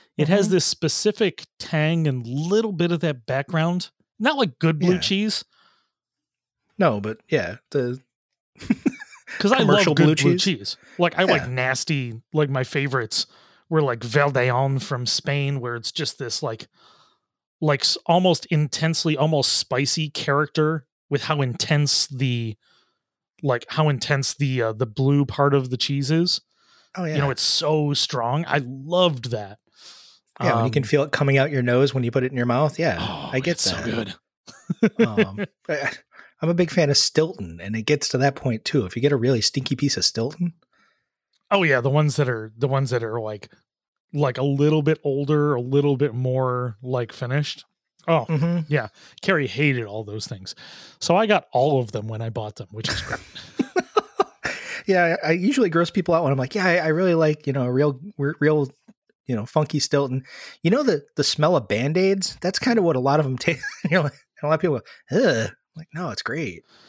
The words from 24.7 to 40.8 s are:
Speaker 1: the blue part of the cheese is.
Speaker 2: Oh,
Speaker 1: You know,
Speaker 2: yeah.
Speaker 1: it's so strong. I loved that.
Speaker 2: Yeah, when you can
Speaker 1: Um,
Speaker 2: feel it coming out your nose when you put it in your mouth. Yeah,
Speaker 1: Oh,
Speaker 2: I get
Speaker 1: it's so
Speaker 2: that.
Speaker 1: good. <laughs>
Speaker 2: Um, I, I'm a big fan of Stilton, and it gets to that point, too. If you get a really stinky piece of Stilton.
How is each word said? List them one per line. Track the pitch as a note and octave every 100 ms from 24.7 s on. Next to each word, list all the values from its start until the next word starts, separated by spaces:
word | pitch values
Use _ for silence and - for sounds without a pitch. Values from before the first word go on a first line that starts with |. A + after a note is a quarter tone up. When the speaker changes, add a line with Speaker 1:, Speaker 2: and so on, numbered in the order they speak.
Speaker 1:
the | G#2+ B2
blue | G#2+ C3+ C#3+ C#3
part | - C#3+
of | C#3 B2+
the | B2
cheese | - C#3 C3+
is. | D#3+ F3 - _ _ _ _ _ -
Speaker 2:
Oh, | E3+
Speaker 1:
You | D#3
know, | C#3
Speaker 2:
yeah. |
Speaker 1:
it's | B2+
so | - - D3+ D#3 D3
strong. | C#3+ - B2+ A#2 D3 E3+
I | D3+ B2
loved | C3+ C#3+ F3 F3+ C3 A2+
that. | A2+ G2 G2+ _ _ - - - _ _ -
Speaker 2:
Yeah, | F3 A#2
when | A2+
you |
can | C#3
Speaker 1:
Um, | -
Speaker 2:
feel | D3
it | C#3+
coming | - C#3 C#3
out | D3
your | C#3
nose | B2 B2 C#3
when | C3
you | A#2
put | C3
it | B2+
in | B2+
your | A#2+
mouth. | A#2+ D3+ D3+
Yeah, | D#3+ F2
Speaker 1:
Oh, | F2 - -
Speaker 2:
I | C3
get | E3
Speaker 1:
it's | E3+
so | - -
Speaker 2:
that. | A2+
Speaker 1:
good. | A2+ G#2 -
<laughs> | _ _ - - - - G#3+ - A3
Speaker 2:
Um, | A2 G3 G2+ G3 _ -
I, | D3 B2+ - _ - - -
I'm | D#3+
a |
big | F3 F3
fan | F#3 C#3+
of | C#3
Stilton, | - - D#3+ - F2 E2
and | F#2+ A2+
it |
gets | A2 D3 -
to | -
that | C#3 C3
point, | C3 A2
too. | - C#3+ F#2
If | A#2+
you |
get | C#3
a | C3+
really | B2 A#2+
stinky | - A#2+ B2 C3
piece | C#3+ -
of | -
Stilton. | - A#2+ E3 F3 - _ _